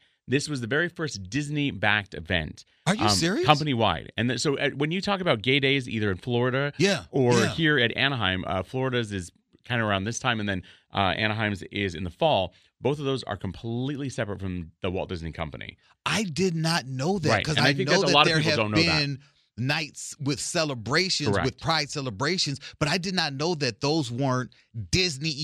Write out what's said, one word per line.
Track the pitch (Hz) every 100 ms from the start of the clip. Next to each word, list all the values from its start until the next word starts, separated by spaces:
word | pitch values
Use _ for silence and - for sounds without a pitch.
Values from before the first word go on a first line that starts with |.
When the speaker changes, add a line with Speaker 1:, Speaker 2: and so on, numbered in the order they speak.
| _ _ -
Speaker 1:
This | 139 147
was | 139
the | 113
very | 143 175
first | - 151 104 92
Disney-backed | 131 147 151 143 95 104 104 95 -
event, | 85 87 78 - - _ 156
Speaker 2:
Are | 214
you | 104
Speaker 1:
um, |
Speaker 2:
serious? | 95 165 247 359
Speaker 1:
company-wide. | 147 151 117 104 78 52 -
And | 120
th-, | 120
so, | 156 139
uh, | 139
when | 135 151
you | 185
talk | 202 196
about | 175 117
gay | 127 139
days, | 135 139 123
either | 110 104
in | 92
Florida | 127 120 123 131 143 -
Speaker 2:
Yeah, | 190 156 -
Speaker 1:
or | 143 123
Speaker 2:
yeah. | 120 107
Speaker 1:
here | - 156 147
at | 117 -
Anaheim, | 135 123 95 92 -
uh, | 95
Florida's | 95 131 131 123 107
is | 98 87 - _ _ -
kinda | 120
around | 107 98 101
this | 117
time, | 131 110
and | 101
then, | 95 - - _
uh, | 98 95 90
Anaheim's | 110 107 107 95 -
is | 101 98
in | 82
the | 90
fall. | - 160 110 92 - _ _
Both | 127 147
of | 135
those | 131
are | - 98
completely | 95 - 117 120 131 139 139
separate | 131 107 92
from | 95 90 82 -
the | 95
Walt | 92 80
Disney | 90 82
Company. | 82 78 64 50 - _ _ -
Speaker 2:
I | 175
did | 196 135 190 165
not | 160 170 127
know | 131 151 196
that, | 151
Speaker 1:
Right, | 104 -
Speaker 2:
'cause | 156
Speaker 1:
and | 143
I |
Speaker 2:
I |
Speaker 1:
think | 143 -
Speaker 2:
know | 175
Speaker 1:
that's |
a | 143
Speaker 2:
that |
Speaker 1:
lot | 143 160
of |
Speaker 2:
there | 160
Speaker 1:
people | 156
Speaker 2:
have | -
Speaker 1:
don't | 107
know | -
that. | 165 156
Speaker 2:
been | 143 135 - _ _ -
nights | 127 156 147 - - -
with | 139 143
celebrations, | - 170 151 123 104 156 185 - 143
Speaker 1:
Correct. | 98
Speaker 2:
with | 127 -
Pride | 139 160 143
celebrations, | 147 131 95 147 185 147 131 - -
but | 147
I | 185
did | 190
not | 185 156
know | 135 160 160
that | 135 104
those | 143 160 117
weren't | 120 139 127 120 - _ 113 95
Disney | 180 185 131 160 139